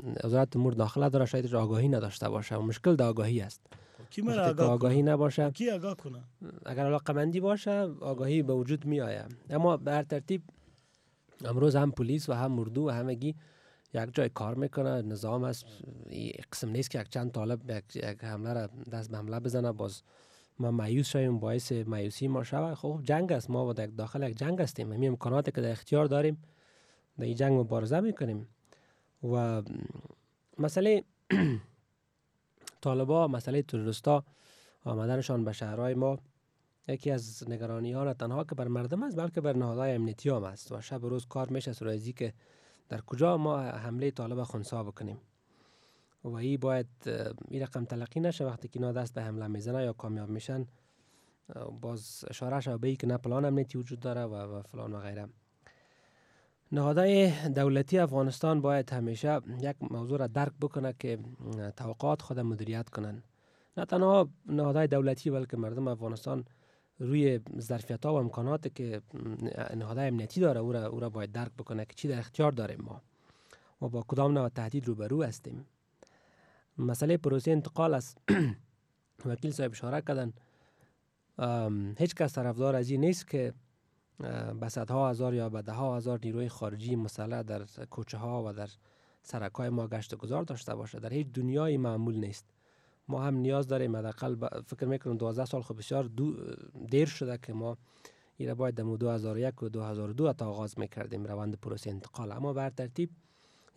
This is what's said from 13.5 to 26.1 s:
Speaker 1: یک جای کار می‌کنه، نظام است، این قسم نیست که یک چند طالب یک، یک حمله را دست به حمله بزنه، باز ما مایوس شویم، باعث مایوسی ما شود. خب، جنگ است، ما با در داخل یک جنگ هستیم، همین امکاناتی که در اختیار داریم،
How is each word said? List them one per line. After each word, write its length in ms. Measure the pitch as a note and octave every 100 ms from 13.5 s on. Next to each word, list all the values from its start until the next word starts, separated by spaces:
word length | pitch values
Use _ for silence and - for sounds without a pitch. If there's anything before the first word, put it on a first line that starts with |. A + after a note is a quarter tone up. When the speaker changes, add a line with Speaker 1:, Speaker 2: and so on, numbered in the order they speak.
| _ _ _ _
Speaker 1:
یک 160 | - A2+
جای 160 | B2 B2
کار 260 | - G#2+ A#2+
می‌کنه، 460 | C#3 - C3+ B2+
نظام 420 | G#2+ G#2+ A2 B2
است، 220 | B2+ A#2+ - - C3 B2 A#2+
این 220 | - A2+ - -
قسم 160 | - A#2
نیست 220 | A2+ C3+
که 80 | B2
یک 100 | G#2
چند 220 | C3 B2
طالب 380 | A#2 A2 A#2+ B2
یک، 260 | G#2+ - -
یک 280 | A2+ G#2
حمله 300 | A2+ G#2+ A2
را 160 | A#2+ G#2 A#2+ A#2+
دست 200 | A2+ A2
به 60 | A2
حمله 220 | G#2+ A2+
بزنه، 320 | B2 B2 A#2+
باز 320 | G#2+ G#2+ G2 _ _ - - _ -
ما 120 | A#2+
مایوس 360 | A#2 G#2+ B2+ C#3
شویم، 320 | C#3+ C3 A#2
باعث 320 | G#2+ A#2+ -
مایوسی 560 | A#2+ A2 G#2+ G2+ - C3+
ما 160 | C3
شود. 300 | A#2 C#3 D#3+
خب، 260 | D3 D#3+ D3+
جنگ 280 | C3+ D3+ F3+
است، 180 | C#3 A#2+
ما 160 | B2 B2+
با 80 |
در 140 | A2 G#2+
داخل 360 | A2 G#2+ C#3
یک 140 | C3+ A2+
جنگ 240 | C#3 F3+
هستیم، 300 | D3+ - A2
همین 180 | G#2+ C3+
امکاناتی 420 | B2 A#2+ C3+ C#3+
که 100 | -
در 100 | A#2
اختیار 340 | A2 - D3
داریم، 320 | D3+